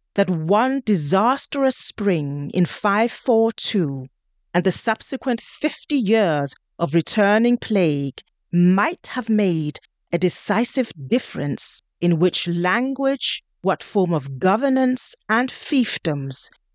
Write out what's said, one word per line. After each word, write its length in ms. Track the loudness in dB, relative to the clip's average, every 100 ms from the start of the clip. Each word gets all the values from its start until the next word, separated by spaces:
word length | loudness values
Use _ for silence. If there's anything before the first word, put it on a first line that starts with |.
| _ -2
that 160 | 0
one 500 | 0 2 2 2 0
disastrous 920 | 0 0 2 2 2 0 -4 0 0 0
spring 720 | -6 -4 0 0 -2 -6 -4 0
in 100 | 0
five 460 | 0 0 2 0
four 400 | -2 2 4 2
two 560 | 0 -2 0 0 -4 -10 _ _ _ _ 0
and 80 |
the 80 | 0
subsequent 680 | 0 -2 -4 -6 -6 -4 -4
fifty 560 | -6 -4 -4 -4 -4 -2
years 580 | 2 2 2 0 -2 -8 _ -6
of 160 | 0 0
returning 640 | 0 2 4 4 4 2
plague 640 | 0 2 2 2 -2 -6 -18 _ _
might 540 | 4 4 4 2 -4 -8
have 240 | -8 -2
made 500 | 2 2 0 -2 -6 -16 _ _
a 60 | 0
decisive 760 | 0 -2 -2 0 0 -2 -4 -6 -2
difference 760 | -2 -2 -6 -4 -4 -6 -10 -14 _
in 200 | 0 2
which 280 | 2 0 -2
language, 960 | -2 0 0 -2 -2 -2 -2 -4 -8 -12 _
what 200 | -2 -2
form 320 | -2 0 2
of 240 | 0 -2 -2
governance 800 | 0 2 2 2 2 0 -6 -12 -2
and 200 | 0 0
fiefdoms 1000 | -6 -2 0 0 -2 -4 -4 -6 -8 -10 -14 _